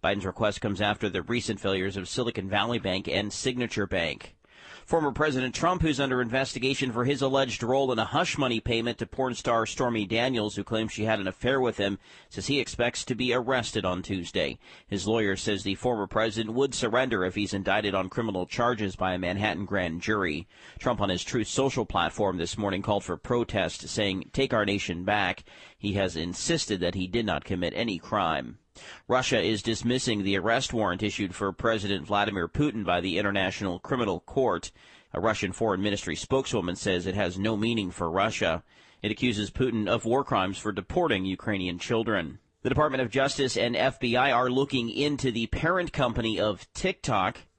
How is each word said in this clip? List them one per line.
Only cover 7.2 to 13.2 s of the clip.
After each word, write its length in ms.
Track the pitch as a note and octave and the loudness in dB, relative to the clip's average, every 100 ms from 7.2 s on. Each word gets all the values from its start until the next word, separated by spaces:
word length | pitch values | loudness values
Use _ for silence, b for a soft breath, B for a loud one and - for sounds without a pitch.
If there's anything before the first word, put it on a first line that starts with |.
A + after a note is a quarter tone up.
alleged 400 | C3+ C3+ C3+ G#2+ | 2 2 2 0
role 280 | A#2 C3+ C3+ | 0 2 2
in 60 | A#2 | 2
a 80 | A2 | 0
hush 320 | D3 F3 - | 0 0 0
money 220 | C3+ A#2 | 0 0
payment 400 | - A#2 A#2 A#2 | 0 0 0 -4
to 80 | - | -8
porn 260 | - C3 | -2 -2
star 320 | A#2+ - A#2 A2+ | -2 0 2 2
Stormy 400 | - B2+ A#2 G2 | 0 0 0 0
Daniels, 500 | A2 B2+ B2 G#2+ - | 0 2 0 0 -2
who 80 | |
claims 280 | G2+ A2+ A2+ | -2 -2 -2
she 140 | - G#2+ | -2 0
had 140 | A2 | 0
an 80 | F#2+ | -2
affair 320 | F#2 A#2+ C3+ | -2 0 2
with 180 | B2+ G#2+ | 2 2
him, 200 | G2 G2 B B B | 0 0 B B B
says 160 | - - | -8 -2
he 140 | C#3 | 0
expects 440 | A2+ - A#2+ - - | -2 0 0 0 -4
to 100 | |
be 180 | A#2 | -2